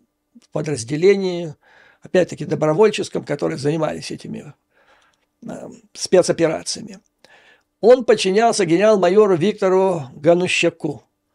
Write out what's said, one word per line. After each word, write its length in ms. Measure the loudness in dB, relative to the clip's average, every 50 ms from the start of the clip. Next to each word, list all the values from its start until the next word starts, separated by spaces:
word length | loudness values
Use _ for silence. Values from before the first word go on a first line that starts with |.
| _ _ _ _ _ _ _ -20
в 80 | _ _
подразделении, 1040 | -10 -8 -6 -6 -6 -8 -8 -8 -4 2 2 4 4 2 0 -4 -4 -6 -8 -10 -12 _ _ _ _ _ _ _ _ _
опять-таки 420 | -8 -2 0 0 0 0 -4 -10 -8
добровольческом, 800 | -6 -4 -2 -2 0 2 2 2 2 0 -2 -6 -8 -8 -10 -8
которые 340 | -6 -6 -4 -4 -6 -6 -4
занимались 520 | -4 -4 -2 -2 -4 -6 -6 -8 -12 -14
этими, 420 | -14 -14 -14 -14 -14 -14 -16 -18 -20 _ _ _ _ _ _ _ _ _ _ _ _ _ _ _ _ _ -16 -16
э, 220 | -14 -14 -16 -18 -18 -20 _ _
спецоперациями. 1080 | -16 -12 -4 0 2 2 2 2 0 0 -2 -2 -2 -4 -8 -10 -12 -12 -12 -18 -20 -20 _ _ _ _ _ _ _ _ _ _ _ _ _ _ _ _
Он 240 | 4 6 6 6 4
подчинялся 600 | 2 0 0 0 0 2 2 2 2 2 0 0
генерал-майору 720 | 0 2 2 4 4 4 4 4 4 4 4 4 4 4
Виктору 680 | 2 0 0 -2 0 0 0 2 2 2 0 -2 -4 -8 -12 -12
Ганущаку. 880 | -2 2 2 2 2 2 -2 -2 0 0 -2 -2 -4 -8 -8 -8 -10 _ _ _ _ _ _